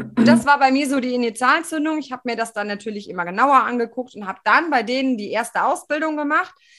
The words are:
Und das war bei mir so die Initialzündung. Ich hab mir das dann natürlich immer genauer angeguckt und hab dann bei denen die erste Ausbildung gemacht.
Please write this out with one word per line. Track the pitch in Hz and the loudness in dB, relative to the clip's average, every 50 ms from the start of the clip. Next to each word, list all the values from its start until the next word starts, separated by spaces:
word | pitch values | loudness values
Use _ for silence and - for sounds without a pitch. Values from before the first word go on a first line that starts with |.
| 226 - - | -8 -4 0
Und | - 226 226 | 2 4 6
das | 233 233 - | 6 4 6
war | 277 285 277 | 4 4 4
bei | 277 262 | 4 4
mir | 262 269 294 262 | 4 2 2 0
so | 277 277 | 0 -2
die | 233 254 247 | 0 0 -2
Initialzündung. | 247 247 233 214 - 254 254 285 330 330 - 320 311 294 311 311 311 | 0 0 -2 -2 0 2 2 2 2 0 -4 -4 -4 -2 -2 -2 -4
Ich | 285 277 254 | -6 -8 -12
hab | 247 _ | -10 _
mir | 240 233 | -8 -4
das | 220 226 226 - | -4 -6 -6 -4
dann | 214 208 208 | -8 -6 -6
natürlich | 202 202 208 226 214 208 202 - | -6 -8 -8 -10 -10 -10 -10 -10
immer | 180 180 175 | -8 -8 -6
genauer | 175 180 208 247 277 277 254 226 | -6 0 0 2 4 6 4 4
angeguckt | 220 247 240 233 226 - - 247 - - | 2 -2 -4 -4 -4 -6 -10 -10 -10 -12
und | 202 208 | -12 -10
hab | 185 185 - _ | -10 -12 -4 _
dann | 214 240 277 330 339 | 4 4 4 4 2
bei | 294 247 226 | 0 0 0
denen | 202 247 262 269 262 254 | 0 -2 -2 0 -2 -2
die | 214 202 160 143 | -4 -4 -4 -4
erste | 208 233 226 - 190 175 | -4 -4 -4 -2 -2 0
Ausbildung | 240 302 330 - _ 294 311 311 311 302 | 0 -2 -2 -4 _ -6 -4 -4 -4 -4
gemacht. | 294 294 285 302 330 370 - - _ _ _ _ | -4 -4 -2 0 -2 -2 -4 -10 _ _ _ _